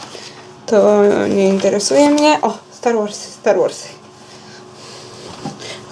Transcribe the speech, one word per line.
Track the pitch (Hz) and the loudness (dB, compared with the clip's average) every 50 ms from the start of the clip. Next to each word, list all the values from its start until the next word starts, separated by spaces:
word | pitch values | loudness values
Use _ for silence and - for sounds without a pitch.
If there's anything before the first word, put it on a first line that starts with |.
| - - - - - - - - - - - - - | -14 -14 -16 -18 -18 -18 -20 -20 -20 -20 -20 -18 -6
to | - 226 208 196 208 208 208 202 202 202 196 202 202 | 0 2 4 4 4 4 4 4 4 4 2 0 0
nie | 202 202 196 190 | 2 2 2 2
interesuje | 196 196 196 196 190 208 202 - 262 277 294 294 | 2 2 0 0 0 0 -2 2 4 4 4 4
mnie. | 294 294 294 302 302 - - | 4 4 4 2 2 2 0
O, | - - - - - | -2 -4 -4 -14 -20
Star | - - - 240 233 | -20 -4 -2 -2 0
Wars, | 220 208 208 208 | 0 -2 -4 -6
Star | - - - - - - - 196 185 | -12 -14 -16 -18 -4 0 0 2 2
Wars. | 156 - - - - - - - - - - - - - - - - - - - - - - - - - - - - - - - - - - - - - - - - - - - - - | 2 0 -2 -8 -16 -18 -20 -20 -20 -20 -20 -20 -20 -20 -20 -20 -20 -20 -20 -20 -20 -20 -20 -20 -20 -20 -20 -20 -20 -20 -20 -18 -18 -18 -18 -14 -14 -14 -14 -12 -14 -16 -16 -16 -16 -4